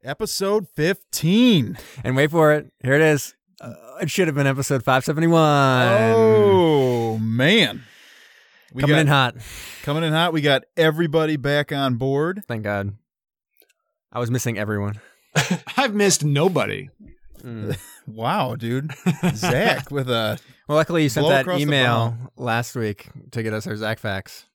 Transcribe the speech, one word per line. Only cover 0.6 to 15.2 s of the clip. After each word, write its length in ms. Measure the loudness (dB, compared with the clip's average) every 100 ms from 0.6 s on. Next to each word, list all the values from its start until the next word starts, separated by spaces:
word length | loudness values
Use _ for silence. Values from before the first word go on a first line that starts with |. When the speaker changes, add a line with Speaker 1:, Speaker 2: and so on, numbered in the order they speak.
| -2 -2
Speaker 1:
fifteen. 1000 | -2 -2 _ -4 2 4 6 4 2 -6 -16 -12
Speaker 2:
And 100 | -4
wait 160 | 0 2
for 220 | 4 4
it. 180 | 4 -2 _
Here 140 | 0
it 60 | 2
is. 320 | 4 2 -2 _ _ _
Uh, 140 | -18 -18 -20 -8
it 80 | -6
should 200 | -2 -2
have 80 | 0
been 100 | 0
episode 380 | 0 -2 -2
five 200 | 0 0
seventy-one. 1080 | 0 0 2 4 4 4 4 4 4 4 4
Speaker 1:
Oh, 1040 | 4 4 6 6 6 4 4 2 2 -2 -2
man. 640 | -2 0 2 4 2 -2 -16 -20 -20 -20 -20 _ _ _ _
We 100 | -4
Speaker 2:
Coming 120 | 2
Speaker 1:
got 60 | 4
Speaker 2:
in 60 | 4
hot. 260 | 2 2 -2 -18 -18 -18 -14
Speaker 1:
Coming 220 | -6 -4
in 80 | -2
hot. 200 | 0 0
We 100 | 0
got 200 | 2 2 0 2
everybody 600 | 2 2 0 2 0 -2
back 360 | 0 -2 -2
on 240 | -2 -2 -2
board. 480 | -2 -2 -2 -6 -8
Speaker 2:
Thank 160 | -6
God. 320 | -4 -4 -4 -10 _ _ _ _ _ _ _ _ _ _ _
I 80 | -8
was 100 | -4
missing 260 | -4 -4 -4
everyone. 420 | -4 -4 -4 -8 -14 _